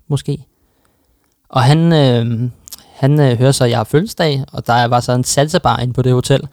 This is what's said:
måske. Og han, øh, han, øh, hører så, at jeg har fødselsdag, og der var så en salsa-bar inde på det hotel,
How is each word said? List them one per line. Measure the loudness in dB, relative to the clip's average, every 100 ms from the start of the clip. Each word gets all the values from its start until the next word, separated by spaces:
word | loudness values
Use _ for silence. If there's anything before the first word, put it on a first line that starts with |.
| -6
måske. | -6 -6 -10 -12 _ _ _ _ _ _ _ _ _ _
Og | 0
han, | 2 2 2
øh, | 2 2 2 -2 -4 -6 -8 -20 -20 _ -4
han, | 0 2
øh, | 2 2
hører | 2
så, | 2
at | 0
jeg | 0
har |
fødselsdag, | 0 -2 -2 -4 -2 -2 -6
og | -10 -2
der | 0 2
var | 0
så | 0
en | -2
salsa-bar | 0 0 0 0 0 -2
inde | -2
på | -2
det | 0
hotel, | 0 2 0 -2